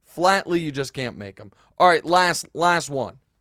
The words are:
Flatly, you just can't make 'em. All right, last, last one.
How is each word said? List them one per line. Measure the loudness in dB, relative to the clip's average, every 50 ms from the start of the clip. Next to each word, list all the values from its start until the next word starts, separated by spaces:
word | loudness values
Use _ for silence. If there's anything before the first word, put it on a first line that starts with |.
| _
Flatly, | _ -4 0 2 2 2 2 0 -2 -2 -2
you | -2 -4
just | -6 -8 -8 -8 -8
can't | -8 -8 -8 -10
make | -12 -14 -16 -16 -18
'em. | -20 -20 -20 _ _ _ _
All | 2 4
right, | 4 4 2 2
last, | 2 2 4 4 2 0 -2 -6 -10 -4
last | -2 0 2 2 0 -2 -4
one. | -6 -6 -6 -8 -10 _ _ _ _ _